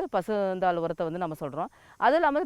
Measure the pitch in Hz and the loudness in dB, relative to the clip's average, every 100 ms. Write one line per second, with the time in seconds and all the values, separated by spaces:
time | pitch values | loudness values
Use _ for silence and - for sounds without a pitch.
0 | 370 202 180 208 190 185 185 175 165 165 | 2 -2 0 -2 0 0 0 2 -2 -4
1 | 170 170 170 156 147 139 190 _ - - | -4 -4 -6 -6 -8 -6 -8 _ -20 0
2 | 226 311 311 285 | 4 4 4 0